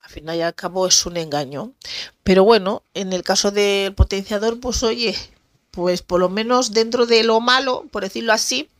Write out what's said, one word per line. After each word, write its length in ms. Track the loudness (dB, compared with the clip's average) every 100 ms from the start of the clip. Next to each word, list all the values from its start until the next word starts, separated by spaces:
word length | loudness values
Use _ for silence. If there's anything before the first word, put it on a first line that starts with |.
Al 100 | -18
final 260 | -16 -8 -4
y 40 |
al 120 | -4
cabo 320 | -4 -6 -2 2
es 200 | 2 0
un 100 | -6
engaño. 540 | -4 -4 -4 -8 -10 _ -14 -12 -12 _
Pero 200 | 4 6
bueno, 400 | 8 6 2 -6 _
en 180 | -10 -6
el 120 | -6
caso 260 | 0 0 2
del 460 | 2 2 2 -2 0
potenciador, 640 | 0 0 -4 -2 -2 -4
pues 240 | -6 -2
oye, 320 | -2 -2 -4 -4 -12 _ _ _ _
pues 320 | -4 -2 -2
por 160 | -2 0
lo 100 | 0
menos 440 | -2 0 0 0
dentro 340 | -2 0 0 4
de 160 | 4
lo 160 | 4 2
malo, 460 | 4 2 2 -4 -6
por 120 | -8
decirlo 300 | -6 -6 0
así 360 | 0 2 -4 -6